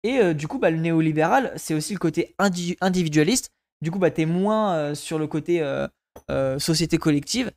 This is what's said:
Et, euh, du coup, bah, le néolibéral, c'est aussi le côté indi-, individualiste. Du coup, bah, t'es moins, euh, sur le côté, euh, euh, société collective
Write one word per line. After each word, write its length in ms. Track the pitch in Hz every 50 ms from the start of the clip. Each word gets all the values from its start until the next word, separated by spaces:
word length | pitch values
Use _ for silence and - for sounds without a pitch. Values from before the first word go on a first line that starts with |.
| -
Et, 140 | 214 262 269
euh, 160 | 214 175 165
du 120 | 147 147
coup, 120 | 151 - -
bah, 100 | - 180
le 60 | 160
néolibéral, 760 | 160 160 170 165 160 160 160 156 151 156 165 226 269 254 - -
c'est 180 | 156 - - 160
aussi 200 | 156 151 - 208
le 40 | 180
côté 380 | - 165 156 170 165 - _ -
indi-, 380 | 190 202 175 175 175 170 180 -
individualiste. 680 | 180 196 185 185 175 156 147 151 151 165 240 254 - - _ _ _ _ _ _
Du 100 | 151 160
coup, 80 | 165 196
bah, 140 | 185 160
t'es 140 | 165 170 160
moins, 480 | 160 170 180 190 202 214 220 214 202 175
euh, 200 | 160 147 147 147
sur 240 | 147 - - 165 156
le 80 | 156
côté, 360 | 147 - 156 151 - 175 170
euh, 260 | 156 139 139 135 139 - _ _ _ _ _ - _ -
euh, 300 | 139 135 135 135 131 143
société 380 | - - 165 151 170 151 - 160
collective 520 | - 160 147 143 143 - - 233 262 202 -